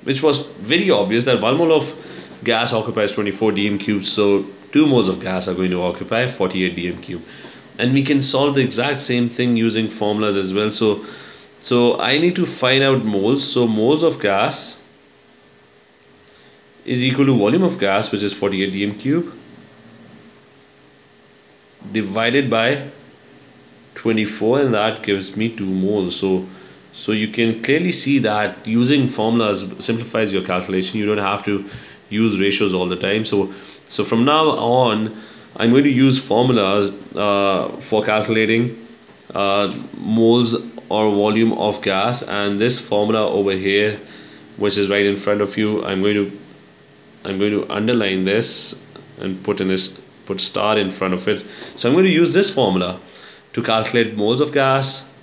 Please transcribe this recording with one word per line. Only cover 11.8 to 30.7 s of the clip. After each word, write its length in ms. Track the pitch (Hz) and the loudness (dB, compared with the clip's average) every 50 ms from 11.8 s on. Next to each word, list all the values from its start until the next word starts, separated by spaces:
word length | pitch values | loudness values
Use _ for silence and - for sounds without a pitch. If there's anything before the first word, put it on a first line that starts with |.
| 120 120 - - | 4 4 2 2
I 200 | - 117 131 147 | 0 0 2 2
need 180 | 165 180 175 | 2 2 2
to 80 | 185 175 | 0 -2
find 380 | 139 - - - 127 131 135 135 | -4 -2 -2 0 2 4 4 4
out 220 | 135 135 127 110 | 4 2 2 0
moles. 380 | 110 104 98 95 107 135 143 139 | 0 -2 0 2 2 2 2 0
So 240 | - - 135 123 | -2 0 2 2
moles 360 | 113 110 107 107 123 151 156 165 | 2 2 2 4 2 2 4 2
of 180 | 165 151 135 | 0 0 0
gas 640 | - 101 98 98 110 147 - - - - - - - - - - - - - - - - - - - - - - - - _ - _ _ _ _ - - - - - - - - - - - - - - - - - | -2 0 2 2 0 0 0 -4 -4 -6 -8 -12 -18 -20 -20 -20 -20 -20 -20 -20 -20 -20 -20 -20 -20 -20 -20 -20 -20 -20 _ -20 _ _ _ _ -20 -20 -20 -20 -20 -20 -20 -20 -20 -20 -20 -20 -20 -20 -20 -18 -8
is 180 | - 127 123 123 | -4 -2 0 0
equal 220 | 131 127 135 139 | 0 2 2 4
to 140 | 135 131 113 | 4 4 4
volume 240 | 101 104 123 180 190 | 4 4 4 4 2
of 160 | 165 - - | 2 0 0
gas, 340 | 101 98 95 101 107 - - | 0 2 2 2 0 0 -2
which 100 | 101 104 | -2 -2
is 120 | 101 95 | -4 -4
forty-eight 380 | - - 101 101 95 98 98 92 | -2 -2 -2 0 0 -2 -2 -2
D 120 | 98 101 | -2 -4
M 100 | 101 104 - | -4 -4 -6
cube 340 | - 131 147 170 175 - - - - - - - - - - - - - - - - - - - - - - - - - - - - - - - - - - - - - - - - - - - - - - - - - - - - 101 | -4 -2 -2 -2 -2 -4 -12 -18 -20 -20 -20 -20 -20 -20 -20 -20 -20 -20 -20 -20 -20 -20 -20 -20 -20 -20 -20 -20 -20 -20 -20 -20 -20 -20 -20 -20 -20 -20 -20 -20 -20 -20 -20 -20 -20 -20 -20 -20 -20 -20 -20 -20 -20 -20 -20 -20 -16 -6
divided 600 | 101 110 107 95 95 110 113 120 120 143 139 113 | -4 -4 -4 -2 -2 0 0 2 2 2 2 2
by 380 | 113 113 110 120 143 143 - - - - - - - - - - - - - - - - - - - - - - - | 2 2 2 2 0 -2 -6 -12 -16 -20 -20 -20 -20 -20 -20 -20 -20 -20 -20 -20 -20 -20 -20 -20 -20 -20 -20 -20 -20
twenty-four, 680 | - - 113 110 110 107 104 107 - 107 110 123 139 | -6 -2 0 0 0 0 -2 -4 -2 0 2 2 2
and 140 | 143 131 117 | 2 2 2
that 280 | 104 104 110 110 110 - | 2 0 0 -2 -4 -2
gives 320 | - 101 98 92 95 - | -2 -2 -2 -2 -6 -4
me 140 | 104 107 117 113 | -2 -2 -2 -2
two 100 | - 98 | -4 -4
moles. 520 | 95 95 95 92 98 107 104 92 87 90 | -2 0 0 0 2 2 0 0 -2 -2
So, 300 | - - 98 95 92 92 - - - - - - - - - - | -2 0 0 0 0 -2 -6 -14 -20 -20 -20 -20 -20 -20 -20 -18
so 200 | - - - 107 | -10 -4 -2 -2
you 160 | 107 107 107 | 0 -2 -2
can 340 | - - 117 113 113 113 - | 0 0 0 0 0 -2 0
clearly 300 | - 139 156 175 185 180 | 0 0 2 2 0 -2
see 260 | - - 135 143 135 | -2 0 2 2 2
that 480 | 110 107 104 107 107 98 - - - | 2 2 0 0 -2 -2 -4 -8 -6
using 420 | 107 113 117 120 123 147 143 131 - | 0 2 2 4 4 4 4 2 0
formulas 640 | - - 110 113 117 117 113 107 101 92 98 95 - - - | 0 0 0 2 2 2 2 2 0 -2 -4 -8 -8 -6 -2
simplifies 520 | - 117 117 117 - - 113 110 101 98 | -2 -2 -2 -4 -4 -2 -2 -2 0 -2
your 80 | 95 82 | -2 -2
calculation. 560 | - 90 90 92 - | 0 -2 -2 -2 -2